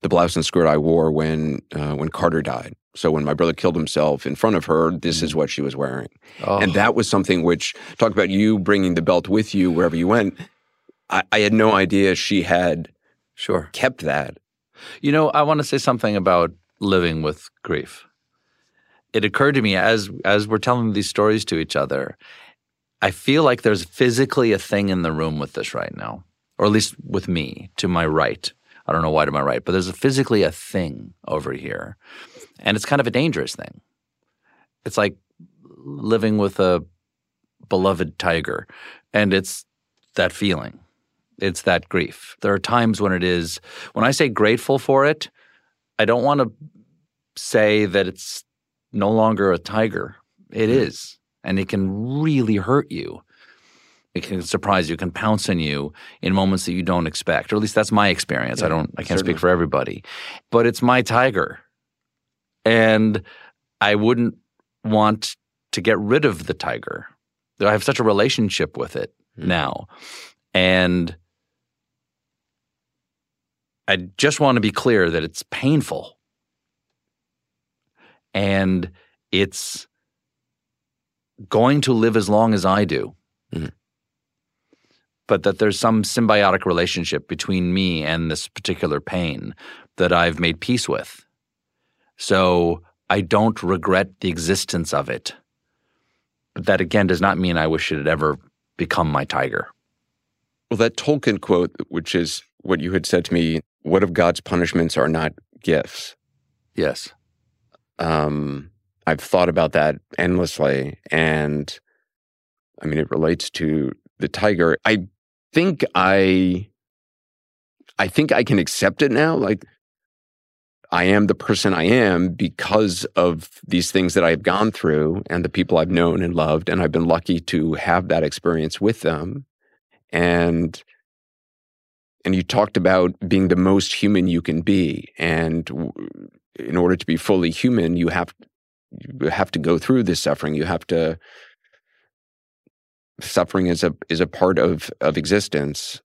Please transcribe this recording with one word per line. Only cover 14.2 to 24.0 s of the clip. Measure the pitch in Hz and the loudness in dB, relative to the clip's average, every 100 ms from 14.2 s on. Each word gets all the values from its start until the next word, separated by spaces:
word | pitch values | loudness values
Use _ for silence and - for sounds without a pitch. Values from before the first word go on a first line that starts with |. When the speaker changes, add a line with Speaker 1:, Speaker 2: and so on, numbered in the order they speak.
| 65 - _ _ _ - - - | -4 -12 _ _ _ -20 -20 -6
Speaker 2:
You | 143 | 0
know, | 151 156 | 2 2
I | 147 | 2
wanna | 151 151 | 2 2
say | 135 139 | 0 0
something | - 120 113 104 | 0 0 0 0
about | 92 90 85 85 _ _ | 4 4 2 -2 _ _
living | 101 92 87 80 | 0 2 2 0
with | 78 76 - _ | -4 -6 -14 _
grief. | - 73 64 - - _ _ _ _ _ _ _ _ _ _ | -6 -6 -6 -18 -20 _ _ _ _ _ _ _ _ _ _
It | 113 | -2
occurred | 104 - 139 | -2 2 2
to | 139 | 2
me | 107 95 | 2 2
as, | 101 113 98 - | 2 2 -2 -6
as | - 104 104 | 0 2 2
we're | 110 | -2
telling | 117 123 113 | 0 0 0
these | 101 98 | -2 -2
stories | - 104 110 104 | 0 2 2 -2
to | 82 | -4
each | 78 - | -2 -2
other, | 67 67 67 - - - - _ _ _ _ _ | -2 -4 -6 -12 -20 -20 -20 _ _ _ _ _
I | 98 | -4
feel | 92 - 143 | -2 0 4
like | 151 123 | 4 4
there's | 113 101 | 2 0
physically | 85 - | -4 0